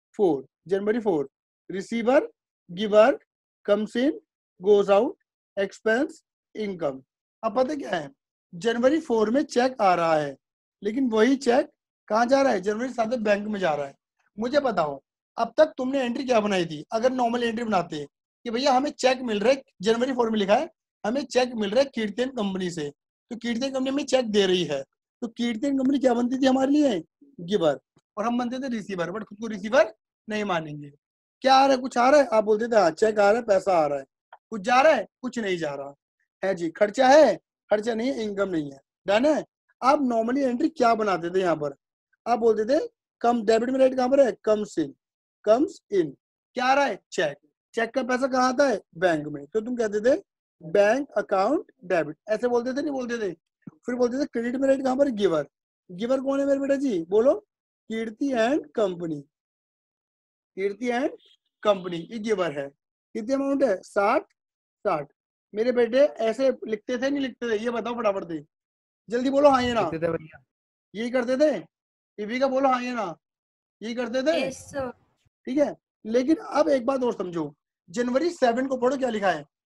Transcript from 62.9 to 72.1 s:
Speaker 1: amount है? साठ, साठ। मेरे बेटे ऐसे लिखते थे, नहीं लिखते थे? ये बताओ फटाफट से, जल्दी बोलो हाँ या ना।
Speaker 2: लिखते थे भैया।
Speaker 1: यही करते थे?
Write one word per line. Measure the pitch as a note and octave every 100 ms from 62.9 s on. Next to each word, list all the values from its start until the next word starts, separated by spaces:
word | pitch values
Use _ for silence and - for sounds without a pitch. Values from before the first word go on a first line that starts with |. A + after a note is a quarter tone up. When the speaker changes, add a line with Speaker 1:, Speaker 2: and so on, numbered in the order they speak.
| _ _ A3 A3
Speaker 1:
amount | C4+ C#4 C#4
है? | C4 F#3
साठ, | - G3+ G3+ C#4 - _ _ _ _ _
साठ। | G3+ D#3 C#3+ _ _ _ _
मेरे | G#3 A#3+
बेटे | B3 A#3 B3+
ऐसे | D4 - A3+ A3 C4+ - -
लिखते | G#3+ - B3
थे, | C4+
नहीं | C#4+
लिखते | C4 - A#3+
थे? | G#3+
ये | A#3
बताओ | A#3 A3
फटाफट | A#3 G#3+ G3 E3+
से, | D#3 D3 _ _ _ _ _ -
जल्दी | A#3 C4
बोलो | C4+ C#4+
हाँ | C4
या | B3
ना। | A#3
Speaker 2:
लिखते | E3+ D#3+
थे | E3
भैया। | E3 D#3 - _ _ _ _ _
Speaker 1:
यही | F#3+ A#3+
करते | B3+ A#3+ C4
थे? | D4+ G3+ E3 _ _ _ _